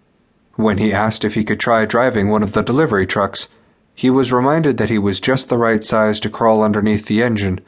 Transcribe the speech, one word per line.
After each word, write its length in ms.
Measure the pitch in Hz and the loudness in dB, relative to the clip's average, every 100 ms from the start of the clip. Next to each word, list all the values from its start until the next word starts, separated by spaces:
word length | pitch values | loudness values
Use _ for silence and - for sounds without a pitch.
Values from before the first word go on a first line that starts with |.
| _ _ _ _ _ | _ _ _ _ _
When 240 | - 110 101 | -2 0 2
he 140 | 107 | 0
asked 320 | 98 110 - | 0 -2 -2
if 100 | 104 | -2
he 80 | 110 | -2
could 160 | 107 120 | -2 -2
try 260 | 123 113 | 0 0
driving 440 | 107 117 127 107 101 | 2 2 2 0 0
one 160 | 107 | 0
of 80 | 101 | 0
the 100 | 110 | -2
delivery 460 | 107 131 156 101 92 | 0 0 2 0 0
trucks, 400 | - 98 - - _ _ _ _ - | 0 -2 -4 -10 _ _ _ _ -2
he 140 | 127 | 0
was 220 | 131 127 | 2 2
reminded 440 | 127 135 165 151 113 | 2 2 2 0 0
that 120 | 104 | 0
he 80 | 110 | 0
was 200 | 101 95 | -2 -2
just 300 | - 131 - | -2 -2 -2
the 100 | 120 | 0
right 240 | 113 107 | 2 0
size 380 | - 110 107 107 | 0 0 0 0
to 100 | 110 | -6
crawl 320 | - 113 110 | 0 2 4
underneath 440 | 107 104 107 104 - | 2 0 0 -2 0
the 160 | 107 | 0
engine 380 | 120 107 98 90 | 0 0 -2 -4